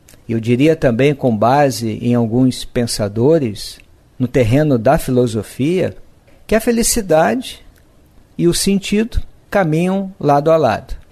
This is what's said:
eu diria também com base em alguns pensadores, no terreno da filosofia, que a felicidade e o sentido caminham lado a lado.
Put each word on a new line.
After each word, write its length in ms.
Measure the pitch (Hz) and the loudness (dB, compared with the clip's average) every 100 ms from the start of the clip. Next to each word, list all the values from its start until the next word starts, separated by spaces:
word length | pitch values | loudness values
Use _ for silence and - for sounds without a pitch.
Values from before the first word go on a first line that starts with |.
| _ - - | _ -20 -6
eu 100 | 113 | -4
diria 380 | 113 120 151 160 | 0 2 2 2
também 380 | 143 113 139 | 0 2 2
com 220 | 147 135 110 | 2 0 0
base 600 | 110 139 143 110 113 107 | 2 2 2 0 -6 -4
em 120 | 120 | -2
alguns 500 | 120 117 120 131 120 | 0 0 2 0 0
pensadores, 1120 | - - 120 - 104 104 131 165 123 104 - - _ _ _ - | -6 -4 -4 -4 -4 0 2 2 0 -8 -14 -18 _ _ _ -6
no 100 | 123 | -2
terreno 500 | 143 110 131 156 127 | 0 2 2 2 2
da 200 | 110 160 | 2 0
filosofia, 1000 | - 123 123 110 95 - 135 180 123 - - _ _ - - | 2 0 0 -2 -8 -6 -2 -2 -4 -8 -20 _ _ -18 -2
que 80 | |
a 60 | 214 | -2
felicidade 1040 | 247 233 226 - 190 156 170 240 - - - _ _ _ _ _ _ - | 0 0 0 -2 0 2 2 0 -6 -14 -20 _ _ _ _ _ _ -2
e 100 | 170 | 0
o 80 | |
sentido 680 | 170 - 196 - 208 226 - - - - | 0 0 -2 0 -2 -2 -4 -6 -12 -4
caminham 600 | 202 175 156 180 190 190 - | -2 0 0 0 -2 -6 -4
lado 300 | 147 143 147 | 0 2 4
a 60 | 160 | 2
lado. 380 | 131 98 - - - | 2 0 -6 -14 -14